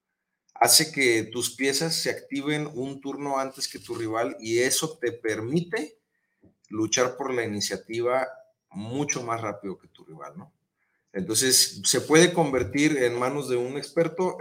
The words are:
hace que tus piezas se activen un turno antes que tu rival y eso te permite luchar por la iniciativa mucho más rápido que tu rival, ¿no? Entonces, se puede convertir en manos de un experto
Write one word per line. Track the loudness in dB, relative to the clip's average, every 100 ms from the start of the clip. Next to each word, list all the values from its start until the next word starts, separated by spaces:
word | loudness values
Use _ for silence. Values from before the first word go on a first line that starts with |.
| _ _ _ _ _
hace | 2 4 6 4
que | 2 4 4
tus | 0 -4 -6
piezas | -2 0 0 0
se | -2 -2
activen | -4 -6 -6 -2 -2 -4
un | -6 -8 -8
turno | -8 -6 -2 -2
antes | -2 -6 -8
que | -8
tu | -8
rival | -6 -2 -2 -2 -4
y | 0 2
eso | 2 2 -2 -2
te | -4
permite | -2 -2 -2 0 0 0 -4 -6 -12 _ _ _ _ _ _ -8
luchar | -2 0 2 0 -2
por | -4
la | -2
iniciativa | -2 -2 -4 -6 -6 -2 0 0 -2 -8 -20 _ _ -12
mucho | -6 -4 -2 -4
más | -4 -4
rápido | -4 -6 -10 -12
que | _
tu | _
rival, | -20 -16 -16 -16
¿no? | -20 _ _ _ _ _ _ -8
Entonces, | -2 0 4 4 2 0
se | 0 0
puede | 6 8 8
convertir | 6 2 0 0 2 2 4
en | 2 2
manos | -2 -2 -2
de | -2
un | -2 -6
experto | -4 0 0 0 -2 -2